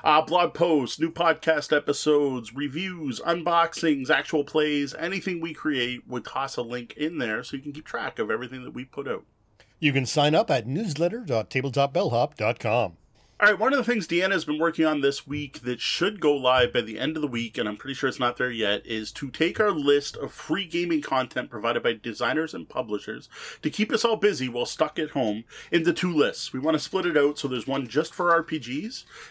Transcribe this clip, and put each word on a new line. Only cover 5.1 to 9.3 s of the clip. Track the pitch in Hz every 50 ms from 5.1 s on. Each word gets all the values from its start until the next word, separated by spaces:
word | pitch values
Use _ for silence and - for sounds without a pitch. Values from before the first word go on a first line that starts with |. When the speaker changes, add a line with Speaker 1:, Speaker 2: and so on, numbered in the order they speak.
| 190 190 - 196 185 170
Speaker 1:
we | 160 170 151
create | - - 156 147 131 120 123 123 120 - -
would | 127 123 -
toss | - - 131 135 131 -
a | -
link | 120 117 123 123 120 117 - -
in | 151 160 175 156
there | 127 110 107 120 123
so | - - 135
you | 135
can | 151 143
keep | 151 156
track | - - 233 214 139 - -
of | 113 104
everything | 110 113 123 117 127 127 127
that | 123 -
we | 120 127
put | - - 139 135 135
out. | 110 92 - _